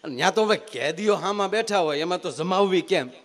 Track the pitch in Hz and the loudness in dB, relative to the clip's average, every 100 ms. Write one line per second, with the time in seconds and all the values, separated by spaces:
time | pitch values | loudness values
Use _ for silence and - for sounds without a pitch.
0 | 165 127 170 196 214 208 - 123 139 165 | -10 0 2 2 2 0 -2 -6 -4 0
1 | 214 196 180 208 196 208 220 202 160 147 | 0 2 0 -2 -2 -2 0 0 2 0
2 | 165 180 175 139 170 202 202 185 160 180 | -2 -2 -4 -6 0 2 4 2 2 0
3 | 127 - | -2 -12